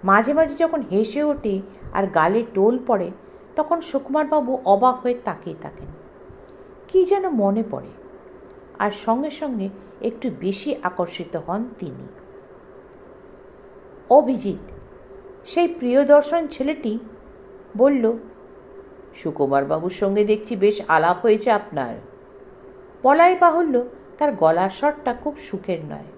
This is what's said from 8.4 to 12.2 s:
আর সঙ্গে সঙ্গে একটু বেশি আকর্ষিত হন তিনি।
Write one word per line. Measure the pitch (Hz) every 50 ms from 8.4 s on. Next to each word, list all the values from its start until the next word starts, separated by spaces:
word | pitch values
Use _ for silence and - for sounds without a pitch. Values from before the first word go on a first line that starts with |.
| - - - - - - - -
আর | 202 208
সঙ্গে | 202 - - 233 226 254 294 302
সঙ্গে | 294 - 311 285 247 214 190 196 - - - - - -
একটু | - 233 233 - - 247 156 -
বেশি | 175 190 196 - - 285 262 - -
আকর্ষিত | 180 180 - 180 170 - - 170 - -
হন | 165 156 - 180 208 233 247 - -
তিনি। | 185 147 127 127 - - - -